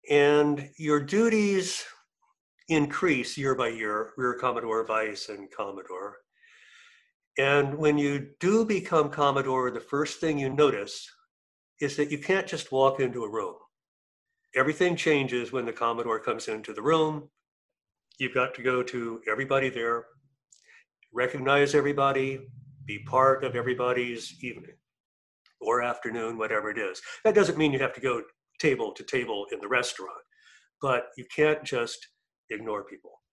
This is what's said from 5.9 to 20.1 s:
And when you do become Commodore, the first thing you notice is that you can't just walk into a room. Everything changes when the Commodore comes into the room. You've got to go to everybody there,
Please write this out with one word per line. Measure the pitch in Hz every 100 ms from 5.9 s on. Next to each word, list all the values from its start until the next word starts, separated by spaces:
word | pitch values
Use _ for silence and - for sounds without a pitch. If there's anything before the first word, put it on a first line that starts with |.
| 92 101 - _ _ _ - - - - _ _ _ _ -
And | 139 143 139 147
when | 151 147
you | 143 143 143 _
do | 175 214
become | 220 202 - 165 147
Commodore, | 151 143 139 135 131 127
the | 120
first | - 143 151 -
thing | 165 147
you | 135
notice | 139 147 107 101 - - _ _ _ _ _ _ _
is | 143 143
that | 147
you | 147
can't | 147 190 190
just | 160 -
walk | 135 135 135
into | 127 120
a | 107
room. | 110 95 - _ _ _ _ _ _ _ _ _
Everything | 131 135 151 180
changes | 170 165 147 131 123 113
when | 127 117
the |
Commodore | 110 117 117 117 110
comes | - 113 -
into | 110 110
the | 107
room. | 123 160 156 151 147 _ _ _ _ _ _ _ _ _
You've | 131
got | 135 127
to | -
go | 123 127
to | 123 123 117 113 -
everybody | 110 135 135 131
there, | 120 117 117 -